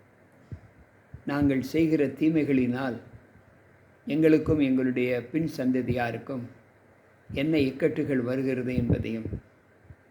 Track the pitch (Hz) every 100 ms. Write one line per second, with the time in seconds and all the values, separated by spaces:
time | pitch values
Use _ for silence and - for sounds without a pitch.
0 | _ _ _ _ - - - - - _
1 | _ - - 143 143 131 127 160 160 156
2 | 135 - 156 160 139 131 120 123 135 110
3 | - - - - - _ _ _ _ _
4 | - 147 156 156 - 156 135 131 131 123
5 | 123 123 113 156 160 - 127 127 117 123
6 | 117 113 - 127 120 - _ _ _ _
7 | _ _ - 139 151 160 131 - 156 156
8 | 139 131 120 131 131 127 123 127 120 113
9 | 117 113 - - - _ _ _ - -
10 | _